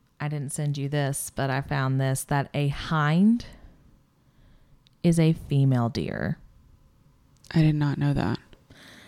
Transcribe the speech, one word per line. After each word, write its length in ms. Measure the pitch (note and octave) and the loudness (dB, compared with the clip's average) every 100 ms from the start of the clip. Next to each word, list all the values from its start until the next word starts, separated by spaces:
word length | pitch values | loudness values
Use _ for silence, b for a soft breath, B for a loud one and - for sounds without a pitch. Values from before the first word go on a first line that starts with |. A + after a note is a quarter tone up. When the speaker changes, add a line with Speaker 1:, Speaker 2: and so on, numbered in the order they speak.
| _ - | _ -10
Speaker 1:
I 100 | D3 | -8
didn't 240 | D3 C#3 | -6 -6
send 260 | - D3 C#3+ | -4 -2 -2
you 100 | C#3 | -2
this, 420 | D3 C#3 C#3+ - | -2 -2 -4 -8
but 160 | - C3+ | -4 -2
I 100 | C3 | -2
found 400 | C#3 C#3+ C3 C3+ | -4 -2 0 0
this, 240 | C3+ C3+ | 0 -2
that 240 | - C#3+ C#3 | -2 -2 -2
a 140 | - C#3+ | -2 -2
hind 760 | C#3 - D#3+ D3 D#3+ G#3 A#3 - - - - _ _ _ _ b b b b b b _ _ | -2 -2 0 2 4 4 4 -2 -18 -20 -20 _ _ _ _ b b b b b b _ _
is 160 | F3 E3+ | 2 4
a 160 | D#3+ | 4
female 560 | E3 - C#3 C3+ B2+ A#2 | 2 0 2 2 2 0
deer. 480 | - D2+ - - - - _ - - _ _ _ _ _ _ - | -2 -6 -6 -6 -6 -10 _ -20 -20 _ _ _ _ _ _ -4
Speaker 2:
I 60 | D#3+ | 2
did 140 | D#3 | 2
not 240 | D3+ D3 C#3 | 2 0 0
know 160 | C#3+ | 0
that. 240 | C#3 - - - - _ B B B | 0 -2 -4 -8 -20 _ B B B